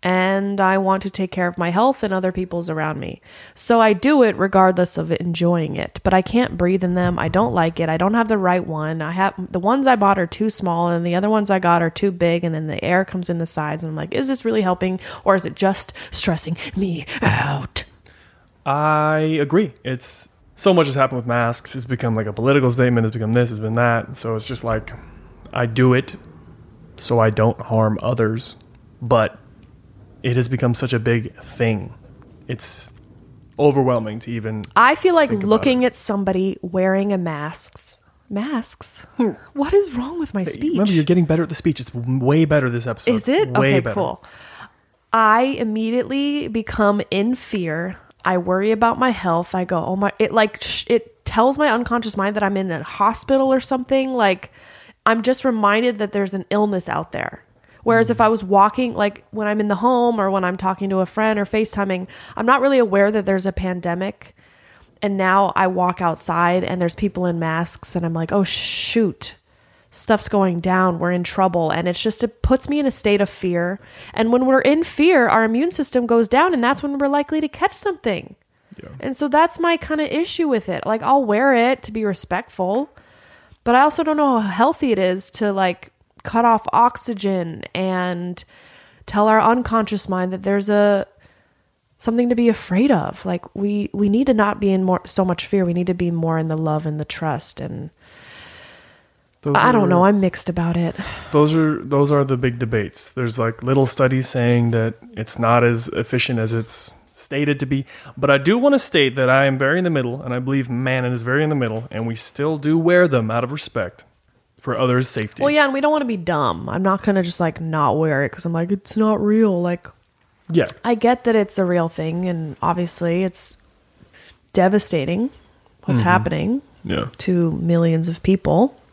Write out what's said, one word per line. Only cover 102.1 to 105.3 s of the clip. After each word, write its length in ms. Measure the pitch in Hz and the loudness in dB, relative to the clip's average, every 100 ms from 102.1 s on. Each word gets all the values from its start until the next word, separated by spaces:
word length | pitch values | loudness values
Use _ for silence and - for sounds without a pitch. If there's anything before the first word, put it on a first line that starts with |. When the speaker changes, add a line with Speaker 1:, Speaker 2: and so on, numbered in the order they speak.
Speaker 2:
are 100 | 143 | 2
the 140 | 139 127 | 2 0
big 220 | 127 120 | 0 -2
debates. 500 | 120 113 101 - - | -2 -2 -4 -8 -14
There's, 280 | - 123 113 | -6 -6 -2
like, 240 | 113 110 | -2 -2
little 240 | 120 135 131 | 0 2 2
studies 440 | - 131 131 127 | 2 2 2 -2
saying 420 | 131 120 120 117 | 0 2 4 4
that 220 | 117 113 - - - | 2 -2 -4 -16 -12
it's 200 | 110 | -10